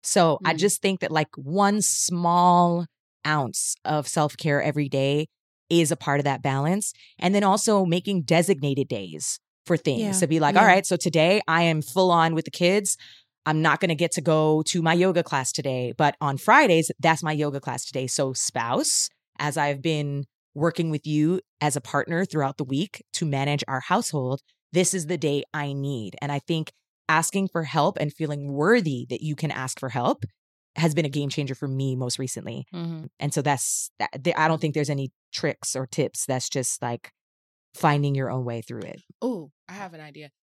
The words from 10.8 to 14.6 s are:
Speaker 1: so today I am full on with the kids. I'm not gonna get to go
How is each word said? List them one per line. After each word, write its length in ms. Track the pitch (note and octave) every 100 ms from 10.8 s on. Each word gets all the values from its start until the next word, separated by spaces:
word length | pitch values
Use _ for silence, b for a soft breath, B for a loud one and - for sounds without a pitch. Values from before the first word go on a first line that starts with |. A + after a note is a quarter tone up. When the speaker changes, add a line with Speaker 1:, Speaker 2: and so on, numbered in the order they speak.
| -
Speaker 1:
so 100 | F3+
today 440 | F3+ D#3+ D#3+ G#3 -
I 140 | E3
am 180 | E3+ D#3
full 300 | C#3+ F#3+ F#3
on 220 | E3+ E3 E3
with 80 |
the 80 | -
kids. 440 | - F3 G3+ G3 - B B B _
I'm 180 | - D#3
not 180 | D#3 D3
gonna 160 | F3+ D#3
get 160 | E3+
to 80 | -
go 420 | D#3 D#3 D#3 D#3